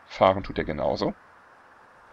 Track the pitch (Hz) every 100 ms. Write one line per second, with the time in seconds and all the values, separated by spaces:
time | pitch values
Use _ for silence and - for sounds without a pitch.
0 | - - 98 98 - 85 80 73 71 73
1 | 135 - - - - - - - - -
2 | -